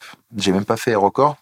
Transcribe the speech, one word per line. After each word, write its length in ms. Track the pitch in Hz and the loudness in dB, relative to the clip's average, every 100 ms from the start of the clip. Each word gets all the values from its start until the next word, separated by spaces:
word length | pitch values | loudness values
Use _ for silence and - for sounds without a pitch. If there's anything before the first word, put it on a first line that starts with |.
| - - _ 110 | -14 -20 _ -4
J'ai 160 | 98 | 0
même 140 | 92 101 | 0 0
pas 100 | 113 | -2
fait 160 | - | 0
Aerocorp, 460 | 110 98 - 143 143 | 0 0 2 0 -2